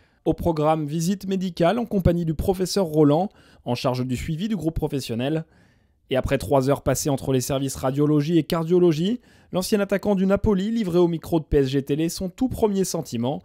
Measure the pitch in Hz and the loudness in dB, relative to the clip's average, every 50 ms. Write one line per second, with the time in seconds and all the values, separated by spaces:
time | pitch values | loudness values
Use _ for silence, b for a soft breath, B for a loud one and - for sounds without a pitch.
0 | b b b b b 165 160 - - 170 160 151 147 156 160 160 151 143 147 170 | b b b b b -4 -2 0 -2 -2 0 2 2 2 2 0 -2 -4 -4 -2
1 | 165 175 202 190 - 190 196 190 185 190 170 - 170 165 208 240 240 - 220 196 | 0 -2 -2 -2 -4 -4 -4 -4 -4 -4 0 2 2 2 2 2 -2 -2 -2 0
2 | 175 180 170 170 170 160 160 - - 190 190 185 190 175 - 202 190 160 151 156 | 2 2 2 2 0 -2 -2 0 0 0 0 0 -2 -2 0 -2 -2 2 4 4
3 | 156 143 143 160 185 214 b b b b b b b - 120 - - 135 123 127 | 6 6 6 4 0 -2 b b b b b b b -6 -4 -2 -2 -2 -2 -2
4 | 127 127 123 117 - 160 160 151 196 226 226 175 156 160 160 - 160 151 156 139 | -2 -4 -4 -4 -4 -6 -4 -4 -4 -4 -4 -4 -4 -4 -2 -2 -4 -4 -4 -6
5 | 127 - 117 110 123 139 156 160 160 b b b b b b b b b b b | -6 -6 -4 -4 -2 -2 -2 -4 -4 b b b b b b b b b b b
6 | _ - 131 127 - - 139 131 - 101 139 135 131 135 139 - - 147 131 - | _ -2 -2 -2 0 0 -2 -2 0 0 2 2 2 2 0 0 0 -2 -2 -2
7 | - 151 139 131 - 139 135 127 127 - 143 135 139 135 - - - 131 135 139 | -2 -2 -2 -2 -2 -2 0 0 0 -2 -2 -2 -4 -4 -4 -4 -4 -2 0 2
8 | 147 151 151 147 143 156 175 165 147 - 180 165 165 160 180 180 180 175 156 147 | 2 2 2 2 2 2 2 0 0 0 -2 -4 0 2 4 4 4 4 4 2
9 | 170 196 247 240 b b b b b b - 180 185 - 220 202 202 196 202 185 | 0 -2 -2 -4 b b b b b b -6 -4 -2 0 0 0 0 0 -2 -2
10 | - 208 202 185 190 190 196 196 - 208 208 185 190 214 226 233 220 180 165 180 | 0 0 2 2 2 2 2 2 2 2 2 2 0 -2 -2 -2 -2 0 4 4
11 | 175 170 170 156 - - 175 160 147 - - 147 139 131 135 143 135 - 143 151 | 4 4 2 -2 -2 -2 -2 -2 0 2 2 2 2 2 2 0 0 0 -2 0
12 | 160 170 - - 190 180 - - 254 254 - - 226 214 196 190 185 - - 170 | 0 -2 -4 -6 -8 -10 -4 -4 -4 -4 0 0 0 0 2 0 0 -2 -2 -6
13 | 156 - - 113 117 123 151 185 | -6 -6 -6 -4 -2 -2 -4 -6